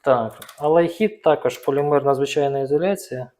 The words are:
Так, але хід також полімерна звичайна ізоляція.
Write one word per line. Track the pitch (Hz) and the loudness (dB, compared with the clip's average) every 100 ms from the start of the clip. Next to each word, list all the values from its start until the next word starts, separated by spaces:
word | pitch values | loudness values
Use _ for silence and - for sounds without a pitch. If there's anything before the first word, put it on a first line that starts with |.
Так, | - 127 110 - - - | 2 0 0 -10 -20 -6
але | 147 160 170 | 2 2 2
хід | - 214 208 | 0 -2 0
також | - 147 127 - | 0 2 0 -4
полімерна | - 139 143 147 139 | -4 -2 0 0 2
звичайна | 135 139 151 143 139 | 0 0 -2 -2 -2
ізоляція. | 135 147 180 196 - 131 127 _ | -2 0 0 -4 -6 -12 -12 _